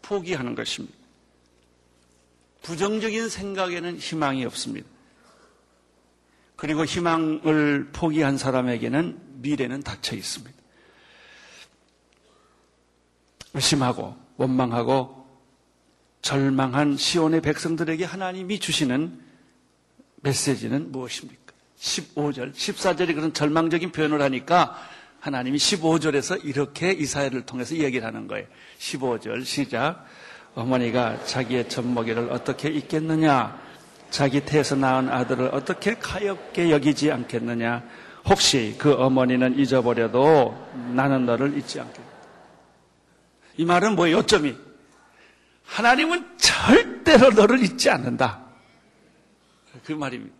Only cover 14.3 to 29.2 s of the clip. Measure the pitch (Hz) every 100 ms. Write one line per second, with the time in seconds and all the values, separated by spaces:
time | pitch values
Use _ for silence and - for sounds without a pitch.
14.3 | - 131 127 127 117 117 135 127 - -
15.3 | _ _ _ _ _ _ _ _ _ -
16.3 | 139 135 135 135 131 147 139 - 175 160
17.3 | 160 156 151 170 160 160 160 175 180 190
18.3 | 185 185 208 - - 143 127 165 - -
19.3 | _ _ _ _ _ _ _ _ _ 139
20.3 | 135 - 120 113 135 165 131 123 - 123
21.3 | - - _ _ _ - - 151 - 147
22.3 | 135 127 - - - 190 165 175 151 156
23.3 | 151 151 156 165 165 170 - 156 151 139
24.3 | 131 - 175 147 - - - - _ -
25.3 | 135 127 143 - 196 160 160 151 139 135
26.3 | 185 151 135 139 - 175 190 143 147 139
27.3 | 123 117 127 120 160 143 123 110 110 104
28.3 | 104 98 - - - - 143 127 113